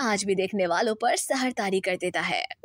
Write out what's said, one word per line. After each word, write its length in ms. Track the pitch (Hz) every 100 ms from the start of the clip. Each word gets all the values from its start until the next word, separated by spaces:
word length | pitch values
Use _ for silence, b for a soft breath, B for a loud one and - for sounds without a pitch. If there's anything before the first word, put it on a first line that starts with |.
आज 220 | 254 202
भी 120 | 202 190
देखने 320 | 190 202 180
वालों 280 | 170 233 220
पर 200 | 240 -
सहर 340 | - 269 254
तारी 280 | 247 196 190
कर 160 | 190 185
देता 260 | 180 170
है। 220 | 175 104 - -